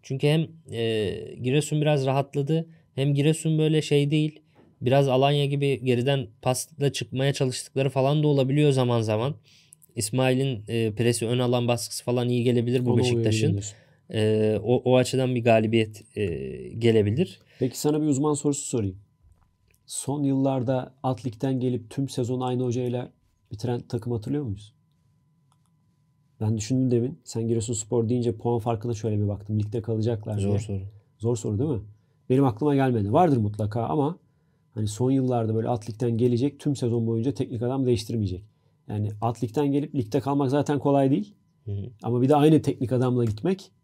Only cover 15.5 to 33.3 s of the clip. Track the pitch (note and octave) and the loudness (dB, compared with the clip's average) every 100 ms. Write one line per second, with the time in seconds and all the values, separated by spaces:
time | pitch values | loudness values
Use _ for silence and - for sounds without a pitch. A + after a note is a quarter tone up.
15.5 | A2+ A2 A2+ A2 A2 - - G2+ D2+ C2 | 4 6 2 0 -6 -14 -6 -4 -4 -8
16.5 | C2 B1 A2+ A#2 A2+ G2+ A#2 F#3+ - _ | -10 -12 0 4 4 4 2 -2 -6 _
17.5 | _ C3 - D3+ D3+ D3+ C3+ D3+ C#3+ D3 | _ -4 -2 -2 0 2 2 2 0 0
18.5 | C#3 - B2 G2+ F#2 _ _ _ _ _ | -2 -4 -4 -4 -6 _ _ _ _ _
19.5 | _ _ _ _ - - C#3+ C#3 C3+ C3+ | _ _ _ _ -10 -6 -2 0 2 2
20.5 | C3+ A#2+ B2+ - _ C3 B2 C#3+ - C3+ | 0 0 -2 -4 _ -4 -4 -6 -4 -2
21.5 | C3 B2+ B2 - - C#3 - A#2+ B2+ B2+ | 0 0 -2 -6 -6 -4 -2 -4 -2 -2
22.5 | B2 B2+ A#2+ B2 A#2+ G2+ _ _ _ _ | -2 -2 -2 -2 -4 -6 _ _ _ _
23.5 | G#2 B2 B2 - B2 A2+ A#2 G#2 C#3+ C#3 | -8 -4 -4 -4 -6 -4 -6 -4 -4 -4
24.5 | G2+ - _ _ _ _ _ _ _ _ | -8 -12 _ _ _ _ _ _ _ _
25.5 | _ _ _ _ _ _ _ _ _ A2 | _ _ _ _ _ _ _ _ _ -2
26.5 | A2+ G2+ C3 C3 B2 B2 D#3+ - A2+ A2+ | -2 -2 0 2 2 0 -6 -12 -6 -2
27.5 | A2+ A2 A#2 - A#2+ A2+ B2 A#2+ A2 A#2+ | -2 -2 -6 -2 0 0 0 -2 -2 -2
28.5 | A#2+ A2+ A2+ A#2+ A2 A2+ G#2 G#2 G2 G#2 | -2 -2 -4 -4 -4 -2 -2 -2 -4 -4
29.5 | G#2+ G#2 A#2 G#2+ A2 A2 A2+ A2+ G#2 G2 | -4 -2 -4 -4 -2 -2 -2 -4 -4 0
30.5 | G2+ - G2 G2 - _ _ A2+ A#2+ A#2+ | -2 -2 -8 -8 -16 _ _ -4 -2 -2
31.5 | G#2 D3 A#2 - - _ _ _ C3 C#3 | -2 -2 -4 -8 -20 _ _ _ 4 4
32.5 | G#2+ D3 C#3 C3 A#2+ G2+ C3 F3+ | 2 0 2 2 2 2 4 4